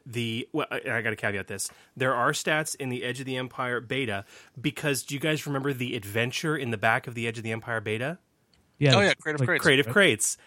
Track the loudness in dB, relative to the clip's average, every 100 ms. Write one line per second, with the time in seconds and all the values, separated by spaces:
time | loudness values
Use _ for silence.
0 | -6 -4 -4 -4 -4 -4 -4 -4 -2 -2
1 | 0 -2 -2 -2 -6 -8 -8 -10 _ -2
2 | 0 2 2 0 0 0 -2 -6 -6 -4
3 | -4 -6 -4 -4 -6 -4 -4 -4 -4 -4
4 | -2 -4 -8 -18 -20 -6 -4 -2 -2 -2
5 | -4 -4 -2 -2 -2 -2 -2 -2 -4 -4
6 | -4 -2 0 -2 -2 -2 -2 0 2 2
7 | -2 -6 -6 -4 -4 -6 -4 -4 -2 -4
8 | -4 -8 _ _ _ _ _ 2 6 6
9 | 6 2 -2 0 2 4 6 6 6 6
10 | 6 4 0 -4